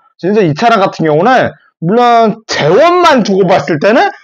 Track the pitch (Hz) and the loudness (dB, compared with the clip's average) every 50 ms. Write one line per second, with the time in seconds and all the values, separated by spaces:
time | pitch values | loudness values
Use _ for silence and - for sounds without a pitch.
0 | _ _ _ - 165 185 208 220 190 151 143 - 233 233 226 196 196 - - - | _ _ _ -8 -4 -2 0 0 0 0 -2 0 0 0 2 0 0 -2 -4 -4
1 | 165 156 147 156 190 247 254 214 143 - - _ _ _ _ - 160 170 220 240 | -2 -2 0 0 0 2 2 0 0 -2 -6 _ _ _ _ -8 -4 -2 0 0
2 | 247 240 233 226 226 214 - - - - - - 143 151 185 254 320 349 359 359 | 2 2 2 2 2 0 -2 -6 -10 -10 -6 -4 -2 0 2 2 2 2 2 2
3 | 349 320 277 247 170 202 190 190 190 175 185 - - 196 165 147 214 196 233 311 | 2 2 2 2 0 -2 -2 0 0 0 0 -2 -2 -4 -4 -2 0 0 0 0
4 | 403 392 - - | 0 -2 -6 -10